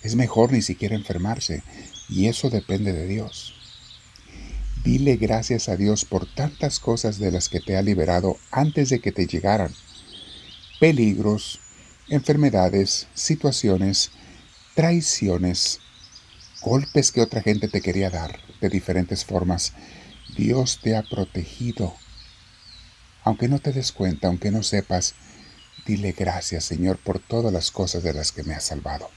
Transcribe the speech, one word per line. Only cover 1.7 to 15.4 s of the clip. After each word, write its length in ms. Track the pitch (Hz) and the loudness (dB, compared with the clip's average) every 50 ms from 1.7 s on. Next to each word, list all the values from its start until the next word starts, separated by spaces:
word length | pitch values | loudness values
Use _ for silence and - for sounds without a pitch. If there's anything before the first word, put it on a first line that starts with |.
| - - - - - - - - | -18 -18 -20 -18 -18 -20 -12 -6
y 180 | 101 92 95 | 0 2 2
eso 240 | 113 117 - - 135 | 2 2 2 -2 0
depende 420 | 117 107 - - 98 98 104 101 92 | 0 0 -2 0 -2 0 0 0 -2
de 160 | 78 82 92 | -2 -2 -4
Dios. 460 | 98 107 113 101 - - - - - - - - - - - - - - - - - - - - - - - - - - - - - - - | -4 -4 -4 -8 -12 -14 -16 -16 -18 -20 -20 -20 -20 -20 -20 -20 -20 -20 -20 -20 -20 -20 -20 -20 -18 -16 -14 -10 -8 -6 -6 -4 -4 -2 0
Dile 320 | 120 120 131 139 139 127 | 0 2 2 4 4 4
gracias 520 | 110 113 107 110 113 110 - 123 113 - - | 4 4 2 2 0 0 0 -2 -2 0 -2
a 80 | 98 | -2
Dios 280 | 87 101 104 107 104 - | 0 2 2 2 0 0
por 200 | - - 92 92 | -2 -2 -2 -2
tantas 540 | - - - 135 151 - - - 143 - - | -2 -6 -4 -4 -4 -2 -2 -4 -2 -2 -2
cosas 400 | - - 113 113 - 113 104 98 | -2 -2 -2 0 0 -2 -2 0
de 140 | 104 95 85 | -2 0 0
las 160 | 90 - - | 0 -2 -2
que 100 | - 87 | -4 -4
te 180 | - - 95 | -2 0 0
ha 60 | 95 101 | 0 2
liberado 560 | 104 104 92 78 85 87 90 92 95 - - - - - | 2 2 2 2 2 2 2 2 0 -2 -2 -8 -4 0
antes 360 | 131 - 156 147 156 143 127 | 2 2 2 2 2 2 2
de 120 | 131 117 | 2 0
que 100 | - - | 0 -2
te 160 | - - 92 | 0 0 -2
llegaran. 480 | 85 - 82 87 98 104 110 92 78 - - - - - - - - - - - - - - - - - - - - - - | 0 -2 0 2 2 2 2 2 -2 -4 -10 -20 -20 -20 -20 -20 -20 -20 -20 -20 -18 -20 -20 -20 -20 -20 -20 -20 -20 0 4
Peligros, 800 | 160 160 160 131 117 107 101 - 104 104 104 107 - - - - - - - - - - - - - - | 4 4 6 6 4 2 2 2 2 0 0 0 -4 -10 -14 -16 -18 -20 -20 -20 -20 -20 -20 -20 -8 -2
enfermedades, 1000 | 156 147 135 - 151 147 147 139 107 98 92 90 95 101 98 95 - - - - - | -2 0 2 2 2 4 4 4 6 6 4 4 4 4 2 2 0 -4 -6 -10 -10
situaciones, 1000 | - - - 160 151 - 143 127 - - 110 95 92 95 98 98 - - - - - - - - - - - - - - - - | -6 -2 0 0 2 2 0 0 2 2 2 4 4 4 2 2 2 0 -2 -4 -18 -20 -20 -20 -20 -20 -20 -20 -20 -20 -4 0
traiciones, 1040 | - 160 170 170 170 160 - - - 113 98 87 85 | 2 4 4 4 2 2 0 -2 0 0 0 2 2